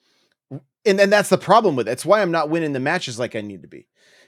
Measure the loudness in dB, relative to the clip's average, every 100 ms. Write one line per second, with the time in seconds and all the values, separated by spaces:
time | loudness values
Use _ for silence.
0 | _ _ _ _ _ -18 -18 _ 0 2
1 | 4 4 2 0 4 4 4 0 -4 -4
2 | 0 2 2 -2 -2 -2 -4 -4 -4 -4
3 | -6 -8 -8 -8 -10 -14 -20 -20 -20 _
4 | _ _